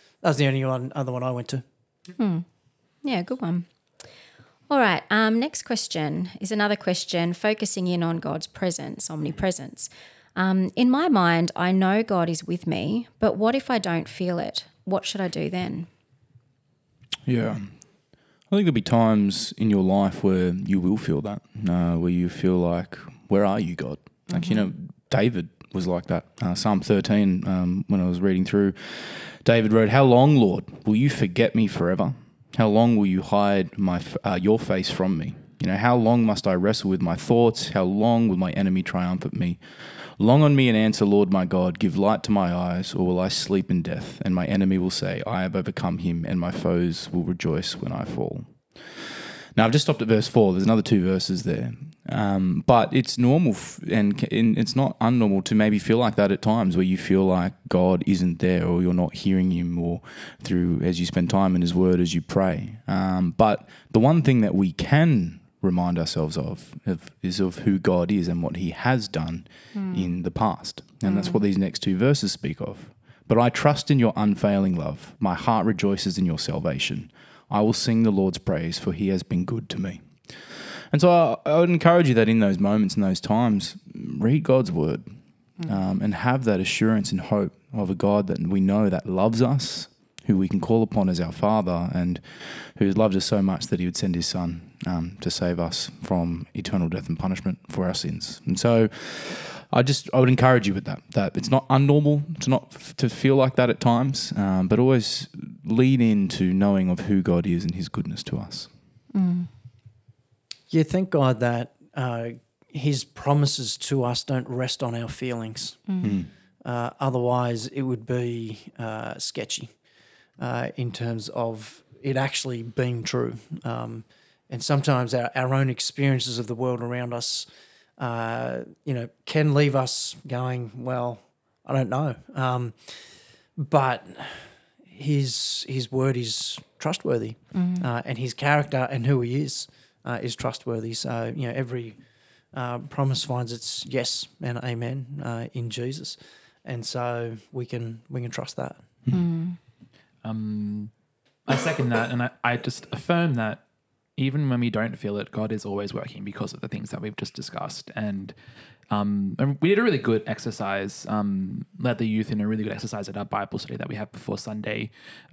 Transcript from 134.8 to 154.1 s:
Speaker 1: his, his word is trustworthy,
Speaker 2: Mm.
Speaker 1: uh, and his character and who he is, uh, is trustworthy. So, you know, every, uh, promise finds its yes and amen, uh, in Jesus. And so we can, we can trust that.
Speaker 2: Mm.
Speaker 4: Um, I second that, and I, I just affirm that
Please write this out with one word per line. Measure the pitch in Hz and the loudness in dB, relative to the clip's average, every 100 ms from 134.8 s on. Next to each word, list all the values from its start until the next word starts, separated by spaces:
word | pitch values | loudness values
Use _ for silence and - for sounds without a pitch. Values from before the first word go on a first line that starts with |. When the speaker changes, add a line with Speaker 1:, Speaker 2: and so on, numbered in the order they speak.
Speaker 1:
his, | _ - 143 143 131 - - - - | _ -8 -2 0 0 -2 -4 -4 -6
his | 131 117 | -6 -4
word | 131 135 123 | 0 0 0
is | 113 - - - - _ | -4 -4 -4 -8 -14 _
trustworthy, | 156 - - 120 107 113 _ | -6 -4 -2 -2 -2 -12 _
Speaker 2:
Mm. | 185 180 180 151 | -4 -2 -2 -2
Speaker 1:
uh, | 117 - | -4 -6
and | 120 | -6
his | 127 | -6
character | - 143 147 143 135 127 | -2 2 2 2 -2 -2
and | 135 123 | -2 0
who | 135 | 0
he | 120 135 | 0 -2
is, | 143 - - _ _ _ - | -4 -6 -10 _ _ _ -8
uh, | 120 | -6
is | 120 - | -6 -6
trustworthy. | 123 - 123 113 113 | -6 -6 -6 -6 -6
So, | 113 - 117 117 135 | -6 -6 -4 -6 -6
you | 123 | -6
know, | 135 | -6
every, | 123 127 113 104 _ _ _ _ _ | -6 -8 -10 -18 _ _ _ _ _
uh, | 135 123 120 | -10 -8 -8
promise | 147 - 135 131 | -8 -2 0 0
finds | - 123 120 | -2 -4 -6
its | 120 - - 135 | -6 -6 -6 -4
yes | 127 120 - - _ | -4 -2 -4 -8 _
and | 135 120 | -8 -6
amen, | 127 117 117 135 127 143 | -6 -6 -6 -8 -10 -10
uh, | 120 117 117 | -8 -8 -8
in | 127 117 | -8 -8
Jesus. | 120 123 147 - - - - _ _ - | -6 -8 -8 -12 -14 -20 -20 _ _ -12
And | 120 113 | -10 -8
so | 127 120 120 117 113 - | -6 -4 -4 -6 -10 -12
we | 127 120 | -12 -8
can, | 120 117 113 - | -8 -8 -12 -10
we | 131 | -10
can | 120 | -8
trust | - - - | -8 -8 -8
that. | - - _ _ 127 | -10 -12 _ _ -2
Speaker 2:
Mm. | 180 170 165 175 175 _ _ - _ _ _ | 0 0 -2 -6 -8 _ _ -20 _ _ _
Speaker 4:
Um, | 113 110 107 107 104 104 107 - _ _ _ _ - | -10 -8 -6 -6 -6 -8 -10 -16 _ _ _ _ -4
I | 135 | -2
second | 165 147 123 | 0 -2 0
that, | 113 117 | 0 0
and | 123 | -2
I, | 123 - | -4 -2
I | 120 120 | -2 -2
just | - - - | -4 -8 -10
affirm | - - 170 170 120 | -8 0 0 2 0
that | 110 - _ _ _ _ _ | -2 -6 _ _ _ _ _